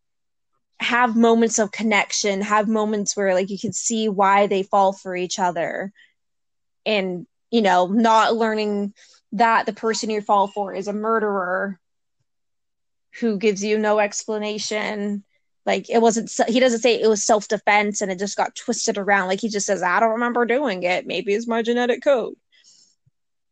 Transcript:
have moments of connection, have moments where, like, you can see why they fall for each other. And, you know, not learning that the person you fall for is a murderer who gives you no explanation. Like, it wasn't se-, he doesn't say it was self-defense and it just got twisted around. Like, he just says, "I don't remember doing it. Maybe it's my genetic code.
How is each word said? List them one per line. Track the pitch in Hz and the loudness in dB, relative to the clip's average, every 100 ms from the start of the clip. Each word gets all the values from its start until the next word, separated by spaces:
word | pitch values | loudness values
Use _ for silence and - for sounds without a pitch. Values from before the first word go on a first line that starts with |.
| _ _ _ _ _ _ _ - | _ _ _ _ _ _ _ -8
have | 226 240 247 226 | -2 0 2 4
moments | 233 226 226 226 | 4 4 2 0
of | 202 | -2
connection, | - 220 202 - - 208 196 | -2 0 0 0 -2 -2 -2
have | 208 214 214 | 0 0 2
moments | 220 214 214 196 - | 0 0 -2 -4 -2
where, | 196 | 0
like, | 180 190 | 0 -2
you | 196 | -4
can | 214 | -6
see | - - 226 220 | -6 -4 -2 -2
why | 190 196 196 208 | 2 4 4 4
they | 202 | 0
fall | 196 202 190 | 0 2 2
for | 196 190 180 | 0 -6 -6
each | 180 - | -6 -2
other. | 180 170 156 - 196 - _ _ _ _ _ _ _ _ - | -2 -2 -4 -6 -8 -12 _ _ _ _ _ _ _ _ -2
And, | 214 185 180 - _ _ | -2 -2 -6 -10 _ _
you | 240 | 2
know, | 196 180 180 | 4 4 4
not | 214 226 220 214 226 | 4 4 6 4 2
learning | 226 214 208 208 202 - - _ _ | 0 0 -2 -2 -4 -8 -20 _ _
that | 202 233 226 - | 0 2 2 0
the | |
person | - 226 214 220 | -4 -4 -2 -4
you | 214 | -4
fall | 208 208 202 | 2 2 2
for | 202 196 | -2 -6
is | 185 202 | -6 -6
a | |
murderer | 208 214 226 214 196 180 185 196 190 _ _ _ _ _ _ _ _ _ _ _ _ _ - | -4 -2 0 0 -2 -2 -2 -4 -8 _ _ _ _ _ _ _ _ _ _ _ _ _ -4
who | 233 202 | -2 0
gives | 214 196 | 0 0
you | 208 214 | 0 0
no | 214 214 | 2 2
explanation. | 208 208 - 214 208 214 - 214 208 214 208 202 - _ _ _ - | 0 -2 -6 -6 -6 -6 -6 -6 -6 -6 -6 -6 -10 _ _ _ -4
Like, | 196 - | -4 0
it | 233 | 2
wasn't | 226 226 208 | 2 2 -2
se-, | - 240 | -2 0
he | 247 | 2
doesn't | 254 226 | 2 2
say | 247 220 | 2 2
it | 220 | 2
was | 208 | 2
self-defense | - 214 - 214 - 208 208 208 | 2 0 0 -4 2 2 2 -2
and | 196 | -4
it | 180 | -4
just | 202 - | -6 -4
got | 190 - | -4 -4
twisted | - 233 - 208 | -6 -4 -4 -2
around. | 196 202 185 | 0 0 2
Like, | 190 | -2
he | 226 | -4
just | 208 196 | -4 -2
says, | 190 | -2
"I | 180 185 | 0 2
don't | 226 | 2
remember | 220 240 240 240 | 2 0 0 0
doing | 240 285 185 | 0 0 -2
it. | 175 180 - | -2 -2 -4
Maybe | 175 185 | -6 -2
it's | 202 233 | -2 -2
my | 233 | -2
genetic | 226 240 247 233 | 0 0 0 0
code. | 294 262 208 - _ _ _ _ _ _ _ _ _ _ _ | 0 0 0 -8 _ _ _ _ _ _ _ _ _ _ _